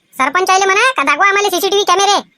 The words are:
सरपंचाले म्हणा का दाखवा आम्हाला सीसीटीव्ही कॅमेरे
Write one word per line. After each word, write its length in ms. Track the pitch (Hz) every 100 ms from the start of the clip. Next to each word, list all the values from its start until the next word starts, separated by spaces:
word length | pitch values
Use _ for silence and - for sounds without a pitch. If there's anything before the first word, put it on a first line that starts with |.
| _ -
सरपंचाले 480 | 269 339 370 381
म्हणा 260 | 392 392 508
का 120 | 523
दाखवा 260 | 285 294 392
आम्हाला 200 | 392 403
सीसीटीव्ही 360 | 349 381 403
कॅमेरे 340 | 381 359 403 370 -